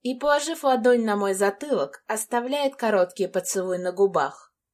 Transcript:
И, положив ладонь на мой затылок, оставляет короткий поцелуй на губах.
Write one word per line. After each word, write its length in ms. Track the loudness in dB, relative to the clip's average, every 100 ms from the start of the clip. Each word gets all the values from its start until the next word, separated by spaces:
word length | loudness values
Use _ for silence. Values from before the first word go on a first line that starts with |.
И, 140 | -6 -4
положив 480 | 2 2 0 -2
ладонь 400 | 2 4 4 4
на 120 | 2 0
мой 180 | 0
затылок, 720 | 2 0 0 -4 -2 -2 -8 -8
оставляет 680 | -6 -2 -4 -2 -2 -2 -2
короткий 520 | 0 2 0 -2 -4
поцелуй 500 | -2 -4 -4 -4 -4
на 140 | -4
губах. 600 | 0 2 2 -2 -6 -20 _ _